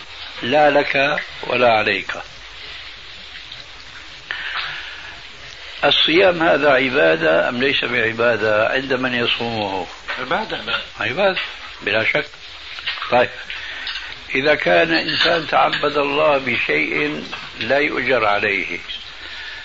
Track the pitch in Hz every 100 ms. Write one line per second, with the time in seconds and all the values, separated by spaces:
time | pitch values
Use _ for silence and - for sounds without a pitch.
0 | - - - - 120 147 147 143 139 139
1 | 139 - - - - 123 120 110 107 95
2 | - 87 - - - - - - - -
3 | - - - - - - - - - -
4 | - - - - - - - - - -
5 | - - - - - - - - 143 -
6 | 151 165 190 170 170 151 143 131 131 139
7 | 165 160 160 165 143 120 139 - 120 123
8 | 113 113 117 110 107 107 113 135 135 127
9 | 127 123 117 - 117 110 101 95 85 -
10 | - - 131 185 220 147 113 - - -
11 | 107 147 196 180 - - - - 104 107
12 | 110 98 - - - - - - - -
13 | - 123 120 - - - - - - -
14 | - - - 131 147 147 170 175 165 160
15 | 165 147 165 170 143 139 151 156 147 147
16 | 143 143 156 139 131 117 - 151 151 156
17 | 147 151 - - - - 113 139 151 -
18 | 127 123 107 101 104 95 82 87 - -
19 | - - - - - -